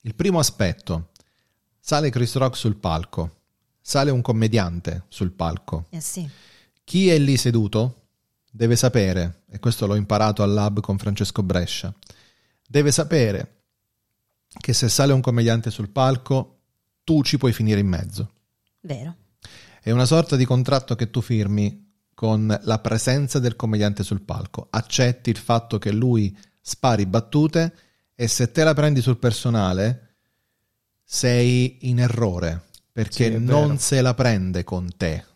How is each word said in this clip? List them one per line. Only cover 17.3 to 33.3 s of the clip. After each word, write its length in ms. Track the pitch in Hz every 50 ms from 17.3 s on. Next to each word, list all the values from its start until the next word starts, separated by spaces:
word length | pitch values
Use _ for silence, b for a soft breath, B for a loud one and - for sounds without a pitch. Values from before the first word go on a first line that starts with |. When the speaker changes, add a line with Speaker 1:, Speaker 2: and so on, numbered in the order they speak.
| - 127
Speaker 1:
puoi 120 | - 127
finire 280 | 110 - 110 110 107 101
in 80 | 101
mezzo. 420 | 95 90 82 - 92 - - - - _ _ _ _ _ _ _ _ _ _
Speaker 2:
Vero. 340 | - 165 143 101 131 165 170 _ _ _ _ _ B B B B B B B B
Speaker 1:
È 80 | B 110
una 140 | 117 123 127
sorta 300 | 123 160 165 165 - 147
di 80 | 127 131
contratto 500 | 127 127 123 127 135 139 131 131 - 120
che 140 | 110 117 110
tu 100 | - 123
firmi 600 | 107 - 123 107 104 98 104 104 104 101 - - - _ _ _ _ _ _
con 420 | - 113 110 110 107 107 107 104 -
la 160 | - 110 110 110
presenza 600 | - 113 113 110 - 127 127 143 143 131 - 143
del 160 | 123 123 110
commediante 480 | - - 110 107 104 104 104 101 - 98
sul 180 | - 104 95
palco. 460 | - - 95 98 98 - - - - _
Accetti 600 | - 113 - - - - 127 123 127 - - 120
il 60 | 107
fatto 420 | - - - 117 113 - - 113 101
che 120 | - 107
lui 460 | 101 110 127 127 120 110 104 95 95 B B B B B
spari 460 | B - - _ - 131 113 101 101
battute 680 | 92 92 117 113 - - 147 151 160 - 165 165 170 b b b b b b b b b
e 140 | - 120
se 240 | 113 - - 123 117
te 120 | - 160 156
la 120 | 160 151
prendi 260 | 143 151 151 143 131
sul 160 | 107 127 123
personale 920 | - - 120 107 - - 127 117 110 98 92 92 92 101 113 123 123 - _ _ _ _ _ _ _ _ _ _ _ _ _ _ _ _ _ _ _ _
sei 840 | _ - - - 123 120 123 123 123 123 123 123 127 - _ - 127
in 100 | 123 120
errore, 680 | 123 117 110 113 117 101 87 87 85 82 80 87 - _ - - _ _
perché 340 | _ 113 110 - - - 120
Speaker 3:
Sì, 40 | 113